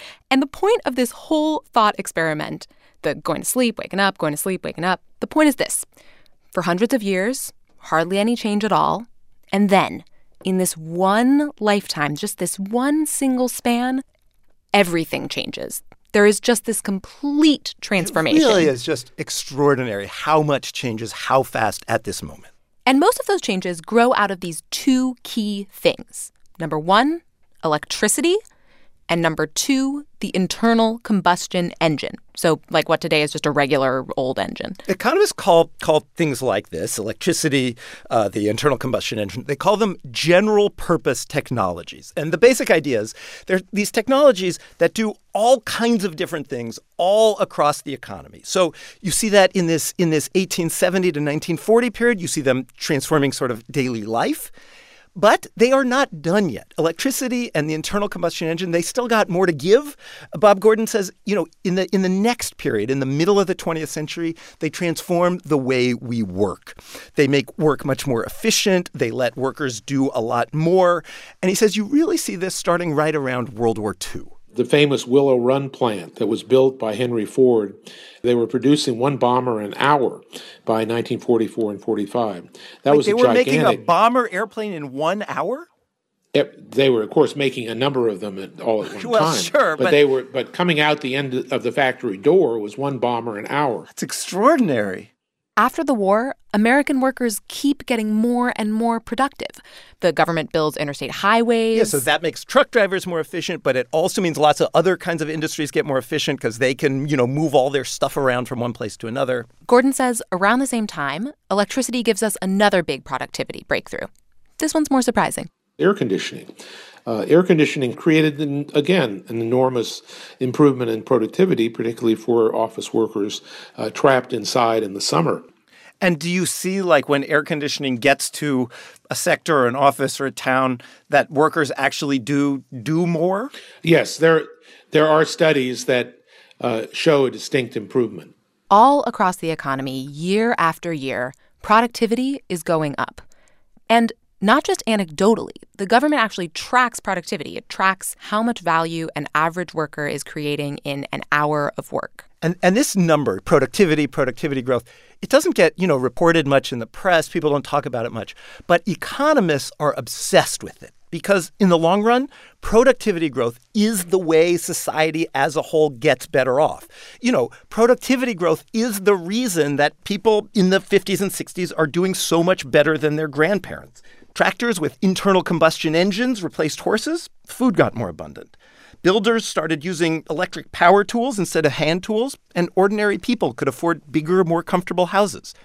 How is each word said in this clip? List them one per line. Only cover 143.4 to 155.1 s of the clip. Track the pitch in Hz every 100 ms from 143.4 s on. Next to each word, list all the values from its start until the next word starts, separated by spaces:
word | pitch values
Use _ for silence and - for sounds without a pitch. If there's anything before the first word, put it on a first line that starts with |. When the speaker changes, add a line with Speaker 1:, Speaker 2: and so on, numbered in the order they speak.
| _ _ _ - -
Speaker 1:
And | 226 226 - _ -
not | 196 262
just | 370 381 -
anecdotally, | 214 175 147 196 220 - - - -
the | 190
government | 226 294 285
actually | 220 - 170
tracks | - - 247 247 -
productivity. | - 185 - 196 - -
It | -
tracks | - 190 185 - -
how | - 214
much | 233 233
value | 175 165 165 165 160 -
an | 143 151
average | 165 170 175 165
worker | 151 - 147
is | 147
creating | - - 147 147 143 143
in | 143 139 139
an | - -
hour | 147 151 151 143 -
of | -
work. | - - - - _
Speaker 2:
And, | 165 180
and | 180 202
this | 294 202
number, | 170 151 123 95
productivity, | - 143 131 - 185 151 147
productivity | - 131 - 160 135
growth, | 123 123 - - _